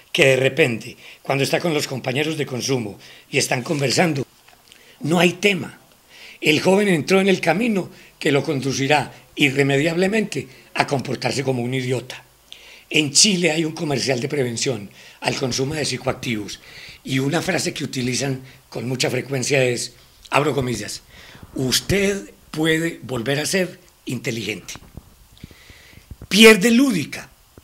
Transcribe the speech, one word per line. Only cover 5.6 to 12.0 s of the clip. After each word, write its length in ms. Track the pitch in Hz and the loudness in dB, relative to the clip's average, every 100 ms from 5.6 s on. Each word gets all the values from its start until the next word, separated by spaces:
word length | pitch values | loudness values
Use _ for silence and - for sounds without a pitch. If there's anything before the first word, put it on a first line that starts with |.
| 131 - _ _ _ - - - | -6 -14 _ _ _ -20 -20 -4
El 200 | - 147 | 0 2
joven 280 | 180 190 202 | 4 2 4
entró 320 | 170 135 190 | 2 2 2
en 80 | 196 | 4
el 120 | 185 | 2
camino 500 | 165 160 240 196 147 - - - | 2 0 2 0 -4 -10 -20 -4
que 140 | 165 | 0
lo 100 | 139 | 0
conducirá 680 | 139 143 131 120 135 147 120 - - - | 0 -2 -2 -2 2 2 0 -10 -12 0
irremediablemente 1120 | 147 131 139 139 160 165 190 220 208 143 - - - | 2 4 2 2 2 0 0 0 -2 -6 -10 -14 -10
a 120 | - - | -4 -2
comportarse 580 | 139 113 120 123 110 | -2 -2 -6 -4 -2
como 180 | 131 127 | -2 -2
un 120 | 120 | -2
idiota. 500 | 131 123 127 | -4 -2 -4